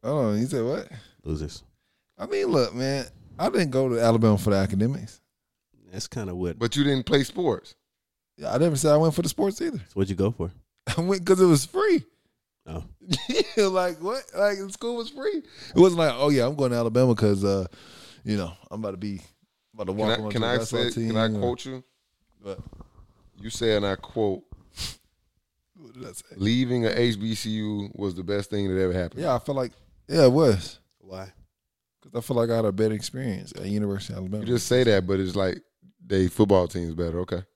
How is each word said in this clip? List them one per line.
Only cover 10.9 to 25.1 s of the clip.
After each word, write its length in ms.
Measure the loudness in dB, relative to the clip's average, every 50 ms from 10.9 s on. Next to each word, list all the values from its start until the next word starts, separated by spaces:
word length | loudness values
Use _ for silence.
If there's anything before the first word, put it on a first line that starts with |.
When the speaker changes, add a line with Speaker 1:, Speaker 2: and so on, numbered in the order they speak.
| -4
Speaker 1:
I 40 | -2
went 240 | 0 0 -2 -2 2
'cause 140 | 2 6 6
it 40 | 8
was 200 | 6 6 4 4
free. 380 | -2 -2 -2 2 2 2 2 0 _ _ _ _ _ _ _ _ _ _ _ _
Speaker 2:
Oh. 160 | -12 -12 -12 -12 -12 -18 _ -4
Speaker 1:
<laughs> 220 | -4 -2 -2 -2 -2 -2 -2 -2 0 2
Yeah, 100 | 2 2
like, 340 | 2 2 0 0 0 -4 -6
what? 220 | -6 -6 -6 -6 -10 -10 -2
Like, 200 | 0 0 2 0
the 120 | -2 -8 -12
school 260 | -12 -10 -8 -6 -6
was 120 | -6 -8 -10
free. 280 | -12 -8 -6 -6 -6
It 420 | -6 -10 -10 -20 -20 -20 -4 6 8
wasn't 200 | 8 8 8 4
like, 140 | 2 2 2
"Oh, 140 | 2 2 2
yeah, 160 | 4 4 2
I'm 100 | 0 0
going 160 | 0 0 0
to 60 | 0
Alabama 380 | 0 -2 0 4 4 4 4 4
'cause, 280 | 4 4 2 2 2 2
uh, 220 | 0 0 0 -2 -4 -10 -18 -20 -20 -20 -20 -20 -20 -20 -14 _
you 100 | -4 -4
know, 160 | -4 -4 -6 -10 _ -18 _
I'm 120 | -12 -8
about 100 | -8 -8
to 60 | -8
be, 240 | -8 -8 -8 -8 -10 -12 -18 _ _ _ _ _ _ _ _ _
about 120 | -10 -6
to 60 | -6 -2
Speaker 3:
Can 40 |
Speaker 1:
walk 220 | -2 0 -2 -2 -2
Speaker 3:
I, 20 | -4
Speaker 1:
on 80 | -4
Speaker 3:
can 100 | -2 -2
Speaker 1:
to 60 | -2
Speaker 3:
I 100 | 0 0
Speaker 1:
the 80 | -2 -2
Speaker 3:
say, 240 | -2 -4 -2 -2 -2
Speaker 1:
team," 180 | -2 -4 -4 -2
Speaker 3:
can 80 | 0
I 80 | 0 0
Speaker 1:
or 120 | 0 0 -2
Speaker 3:
quote 240 | -2 -2 -4 -4 -8
you? 180 | -12 -12 -14 -16 _ _ _ _ _ _ _ _ _ _ _
Speaker 1:
What? 180 | _ -14 -14 -12 -14 -18 -18 -20 -20 _ _ -20 -20 _ _ _ _ _ _ -18
Speaker 3:
You 100 | -16 -12
said, 280 | -8 -2 0 2 2
and 80 | 2 2
I 100 | 0 -4
quote, 480 | -4 -8 -8 -2 0 0 0 0 -4 -8 _ -20 -20 _ _ _ -10 -10 -10 -10 _ _ _